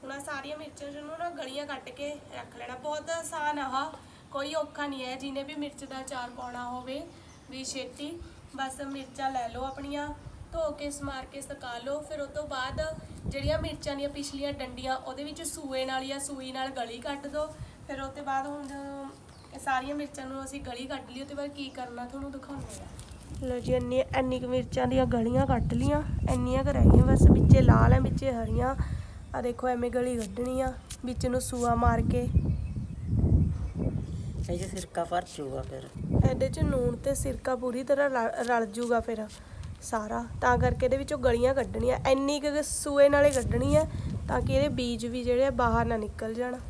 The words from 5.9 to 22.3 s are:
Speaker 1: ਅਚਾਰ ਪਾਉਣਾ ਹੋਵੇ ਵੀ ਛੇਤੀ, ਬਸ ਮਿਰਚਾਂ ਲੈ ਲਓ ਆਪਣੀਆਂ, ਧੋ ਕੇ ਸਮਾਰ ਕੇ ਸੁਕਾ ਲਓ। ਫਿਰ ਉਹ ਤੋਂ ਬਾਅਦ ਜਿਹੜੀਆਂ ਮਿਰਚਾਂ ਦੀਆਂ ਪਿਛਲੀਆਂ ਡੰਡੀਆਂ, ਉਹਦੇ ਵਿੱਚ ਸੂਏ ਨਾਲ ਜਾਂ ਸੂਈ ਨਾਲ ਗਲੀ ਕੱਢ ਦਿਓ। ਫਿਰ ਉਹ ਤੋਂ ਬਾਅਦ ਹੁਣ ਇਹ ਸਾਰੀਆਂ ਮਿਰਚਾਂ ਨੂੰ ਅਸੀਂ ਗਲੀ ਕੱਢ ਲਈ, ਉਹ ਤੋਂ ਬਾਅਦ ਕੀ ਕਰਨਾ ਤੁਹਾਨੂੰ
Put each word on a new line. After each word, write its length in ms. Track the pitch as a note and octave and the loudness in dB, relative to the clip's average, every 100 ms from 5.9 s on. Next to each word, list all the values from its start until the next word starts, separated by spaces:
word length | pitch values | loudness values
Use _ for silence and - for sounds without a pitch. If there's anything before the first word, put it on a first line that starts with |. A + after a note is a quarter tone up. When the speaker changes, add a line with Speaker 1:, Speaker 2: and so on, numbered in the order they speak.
| C4 | -10
Speaker 1:
ਅਚਾਰ 280 | C4+ C4+ A#3+ | -8 -8 -10
ਪਾਉਣਾ 400 | B3 B3 B3 B3 | -10 -10 -8 -8
ਹੋਵੇ 380 | B3 B3+ C#4 E4+ - - - - | -8 -8 -10 -10 -16 -20 -20 -16
ਵੀ 140 | C4 | -12
ਛੇਤੀ, 560 | C4 C#4 B3+ - D4 E4+ - - - C4+ | -8 -8 -10 -10 -10 -10 -14 -18 -18 -10
ਬਸ 260 | C4 C4+ | -8 -8
ਮਿਰਚਾਂ 500 | C#4 C#4 B3+ - C4+ | -10 -10 -12 -6 -4
ਲੈ 160 | C4 A#3 | -2 -6
ਲਓ 160 | A#3+ | -6
ਆਪਣੀਆਂ, 440 | C4 C#4 C#4+ C#4+ D4 D4 - - - | -8 -8 -8 -6 -6 -8 -14 -16 -10
ਧੋ 180 | E4 D#4+ | -4 -4
ਕੇ 200 | D4 D4 | -4 -8
ਸਮਾਰ 340 | C#4+ C#4+ C4+ C4 | -8 -8 -8 -10
ਕੇ 160 | C#4 | -12
ਸੁਕਾ 360 | C4+ C#4+ B3+ A#3+ | -12 -12 -10 -8
ਲਓ। 220 | A#3+ D4 | -6 -6
ਫਿਰ 200 | D4 D4+ | -6 -8
ਉਹ 60 | C#4 | -8
ਤੋਂ 200 | D4 D4+ | -6 -6
ਬਾਅਦ 340 | C#4 C4 C#4 D#4 D#4+ - - - | -4 -4 -4 -4 -6 -12 -12 -8
ਜਿਹੜੀਆਂ 320 | C#4 C#4 D#4+ | -4 0 0
ਮਿਰਚਾਂ 360 | E4 D4 - C#4 | -2 -6 -6 -4
ਦੀਆਂ 140 | C#4+ | -4
ਪਿਛਲੀਆਂ 440 | C#4+ C#4 C#4 C#4+ | -6 -8 -6 -6
ਡੰਡੀਆਂ, 420 | C#4+ C4 B3 B3+ C4 | -6 -10 -8 -4 -4
ਉਹਦੇ 280 | - C4 | -6 -10
ਵਿੱਚ 180 | D4 D4 | -10 -8
ਸੂਏ 440 | E4 - C#4+ C4 C4 | -8 -8 -6 -4 -2
ਨਾਲ 200 | C4 C4+ | -4 -4
ਜਾਂ 140 | C#4 | -6
ਸੂਈ 320 | C#4 C#4 C4 | -6 -8 -10
ਨਾਲ 180 | C4 C4+ | -6 -6
ਗਲੀ 280 | C4 A#3 A#3 | -6 -8 -8
ਕੱਢ 300 | D4 C#4 C#4+ | -8 -8 -6
ਦਿਓ। 200 | D4 D#4 - - - - | -4 -6 -6 -14 -16 -12
ਫਿਰ 140 | C4+ | -8
ਉਹ 80 | C4+ | -8
ਤੋਂ 140 | C#4 | -8
ਬਾਅਦ 240 | C#4 C4+ C#4+ | -4 -2 -2
ਹੁਣ 200 | C#4+ C#4 C#4 C#4 C#4 C#4 - - - - | -8 -10 -10 -10 -10 -12 -14 -20 -20 -18
ਇਹ 60 | C4+ | -10
ਸਾਰੀਆਂ 360 | C#4 C4 C4 D4 | -2 -2 -2 -6
ਮਿਰਚਾਂ 300 | C#4+ C#4+ C4 | -6 -10 -10
ਨੂੰ 180 | C4+ | -10
ਅਸੀਂ 180 | C4+ C#4 | -10 -10
ਗਲੀ 240 | C4 A#3+ C4 | -10 -10 -8
ਕੱਢ 240 | C#4 A3 | -8 -10
ਲਈ, 120 | B3 | -12
ਉਹ 40 | C#4 | -10
ਤੋਂ 100 | C#4+ | -8
ਬਾਅਦ 140 | C#4+ | -8
ਕੀ 200 | C#4+ C4+ | -8 -12
ਕਰਨਾ 360 | - B3 A#3+ B3 | -10 -10 -10 -10
ਤੁਹਾਨੂੰ 260 | C4+ C#4 | -10 -10